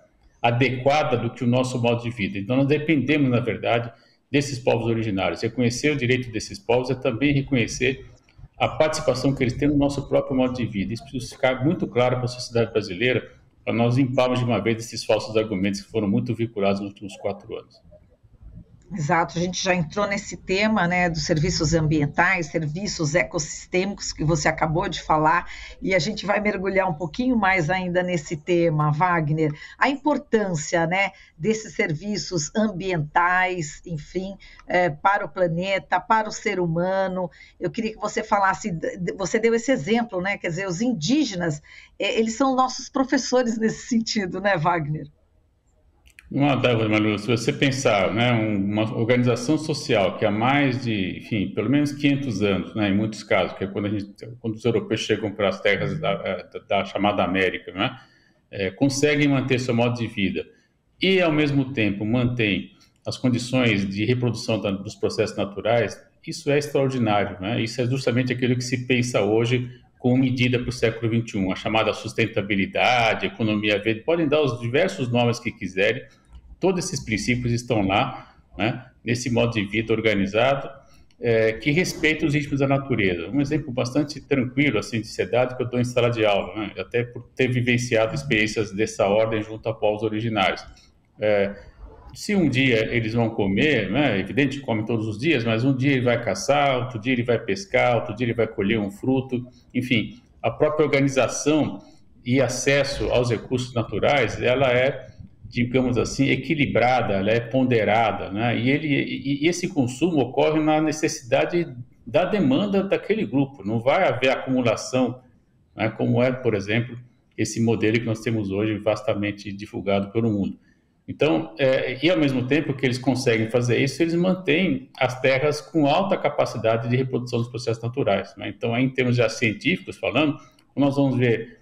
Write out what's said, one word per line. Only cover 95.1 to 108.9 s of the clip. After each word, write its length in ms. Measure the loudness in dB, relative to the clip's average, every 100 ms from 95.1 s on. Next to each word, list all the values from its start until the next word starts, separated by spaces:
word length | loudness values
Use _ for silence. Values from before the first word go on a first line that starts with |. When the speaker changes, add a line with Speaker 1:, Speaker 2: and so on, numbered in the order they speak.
| -2
Speaker 1:
dias, 260 | 0 2
mas 200 | 2 0
um 120 | 2 2
dia 180 | 2
ele 80 | 2
vai 220 | 2 0
caçar, 540 | 0 -2 0 2 2 0
outro 220 | -2 -4
dia 140 | -2
ele 100 | 0
vai 160 | 2 0
pescar, 560 | 0 -4 -2 2 4 2
outro 200 | -2 -4
dia 120 | -2
ele 80 | 0
vai 100 | -2
colher 340 | 0 0 0
um 120 | -2
fruto, 520 | -4 -2 0 0 -6 -6 -16 _
enfim, 480 | -6 0 0 0 -8 -20 _
a 80 | -6
própria 340 | 0 0 2 2
organização 920 | 2 2 2 0 0 0 2 0 -4 -14 -20 -20 -10
e 160 | 0 2
acesso 720 | 2 0 2 2 2 -2 0
aos 220 | 2 2
recursos 420 | 0 -2 -4 -2
naturais, 640 | -4 -4 0 2 4 2 0
ela 320 | 0 2 4
é, 360 | 4 2 -2 -8 -18 -20 -20 -8
digamos 500 | -2 0 2 2 2
assim, 320 | 0 0 2
equilibrada, 880 | 0 0 0 2 2 2 2 2 0
ela 140 | 2
é 120 | 0
ponderada, 920 | 0 0 2 4 4 4 2 0 -4
né? 260 | -2 0 0
E 120 | 2
ele, 180 | 0
e, 560 | 2